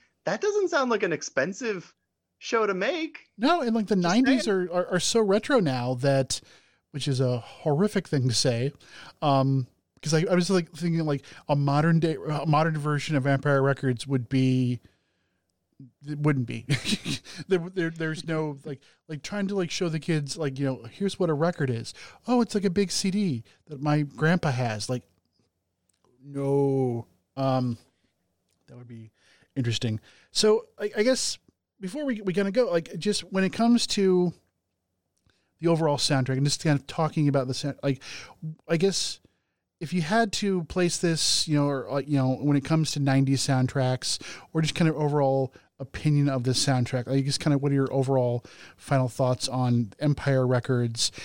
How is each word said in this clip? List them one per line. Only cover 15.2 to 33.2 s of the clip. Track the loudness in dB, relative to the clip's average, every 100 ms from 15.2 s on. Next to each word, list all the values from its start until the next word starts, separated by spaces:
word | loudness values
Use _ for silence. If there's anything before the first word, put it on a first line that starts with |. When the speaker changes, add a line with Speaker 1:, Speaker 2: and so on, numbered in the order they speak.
| _ _ _ _ _ _ -20 _ -12
Speaker 2:
it | -2
wouldn't | 0 0 -2
be. | -6 -4
<laughs> | -4 -2 -6 -4 -8 -10 -18 -2
There, | -2 -2
there, | -4 -4
there's | -4 -6 -6 -4
no, | -4 -4 -8
like, | -12 -14 _ _ -14
like, | -12
trying | -8 -6 -4
to, |
like, | -2 -4
show | -2 -4
the | -4
kids, | -2 -2 -2 -6
like, | -6 -4
you | -4
know, | -4 -10
"Here's | -6 -6 -2
what | -2
a |
record | 0 -2 -2 -4
is." | -4 -8 -16 -20 -16 -2
"Oh, | 0
it's, | 2
like, | 0
a | 0
big | 0 0
C | 0 -2
D | 0 -2 -2 -8 _ _
that | -6
my | 0 0
grandpa | 0 0 2 2 0
has." | -2 -2 -4 -6
Like, | -6 -8 _ _ _ _ _ _ _ _ _ _ _
no. | -12 -4 0 2 2 2 0 -2 -6 _ _ -4
Um, | 0 0 0 -4 _ _ _ _ _ _ _ _ _
that | -20
would | -20
be | -20 -20 _ _ _ _ -4
interesting. | -2 0 -2 -4 -8 -20 _
So | 0 2 2 0 -8
I, | -6 0
I |
guess | 0 0 -2 -8 _ _ _ _
before | -10 -6
we, | -4 -4
we | -2
gonna | -2 0
go, | 0 0
like, | 0 -2 -6
just | -4 -4